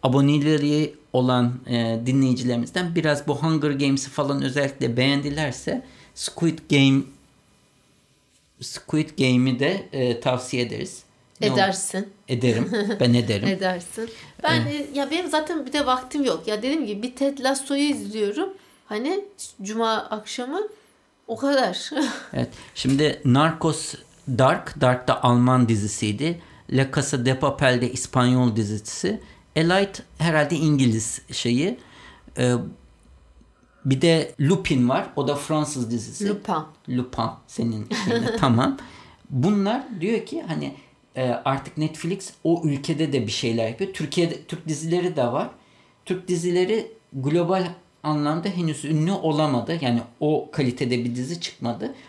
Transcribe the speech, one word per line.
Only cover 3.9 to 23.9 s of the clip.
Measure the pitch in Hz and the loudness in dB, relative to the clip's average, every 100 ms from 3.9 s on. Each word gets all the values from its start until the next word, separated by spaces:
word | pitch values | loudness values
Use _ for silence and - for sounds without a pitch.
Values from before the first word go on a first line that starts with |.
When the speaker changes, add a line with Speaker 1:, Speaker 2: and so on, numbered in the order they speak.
| 135 - | 0 -2
Speaker 1:
falan | - 139 139 | -4 -2 0
özellikle | 135 135 139 139 131 120 | -2 0 -2 -2 -2 2
beğendilerse | 131 143 143 143 151 123 - 254 - - - | 2 2 -2 -2 -4 -4 -6 -6 -6 -20 -20
Squid | - - - 165 156 - | -10 -10 0 0 0 0
Game, | 147 135 135 135 - _ _ _ _ _ _ _ _ _ _ _ _ _ _ | 4 6 6 2 -12 _ _ _ _ _ _ _ _ _ _ _ _ _ _
Squid | - - - 151 151 - | -12 -12 -4 -2 -2 0
Game'i | 131 123 131 120 | 4 4 4 2
de, | 139 190 - | 0 -2 -6
e, | 143 127 117 | -2 -2 0
tavsiye | 135 127 - 127 | 0 -2 -4 -4
ederiz. | 120 107 - - - _ _ _ | -4 -4 -8 -12 -20 _ _ _
Ne | 214 | 0
o- | |
Speaker 2:
Edersin. | - 196 190 - 190 202 - - | 2 2 0 -4 -6 -8 -12 -6
Speaker 1:
Ederim. | 127 123 113 - 226 | 0 2 2 0 0
Speaker 2:
<laughs> | 202 208 | -2 0
Speaker 1:
Ben | 123 | 4
ederim. | 120 110 104 104 | 4 2 0 0
Speaker 2:
Edersin. | 190 185 180 175 - 226 - - - | 0 -2 -4 -8 -10 -10 -12 -20 -4
Ben, | 302 320 | 0 2
Speaker 1:
Evet. | 302 294 277 277 | 0 -4 -6 -4
Speaker 2:
e, | |
ya | 277 | -2
benim | 320 349 | -2 0
zaten | 302 311 330 262 | -2 -2 -6 -2
bir | |
de | 294 285 | -2 0
vaktim | 254 254 302 | 0 -2 -2
yok. | 262 165 214 | 0 0 -2
Ya | 208 | -4
dediğim | 240 311 233 | -2 -2 -2
gibi | 202 | -4
bir | 247 - | -6 -2
Ted | 277 277 | -2 0
Lasso'yu | 254 269 - 277 | -2 -2 -2 0
izliyorum. | 294 240 202 214 202 226 381 381 - _ _ | 0 0 -4 -4 -2 -2 -6 -8 -20 _ _
Hani | 214 269 381 403 - - - | -6 -2 -4 -4 -16 -18 -12
cuma | 196 220 226 220 | -8 -2 0 0
akşamı | - 214 214 - 247 330 427 - _ _ _ _ - | -4 -8 -8 -8 -6 -4 -6 -10 _ _ _ _ -12
o | 226 | -4
kadar. | 277 277 220 170 - 302 285 | 0 2 2 -2 -6 -2 -2
<laughs> | - - | -4 -8
Speaker 1:
Evet. | 135 123 - - | -6 -6 -8 -18
Şimdi | - 131 139 151 - | -6 0 2 2 2
Narcos | - 127 160 160 160 156 - | 2 4 4 2 -2 -2 -6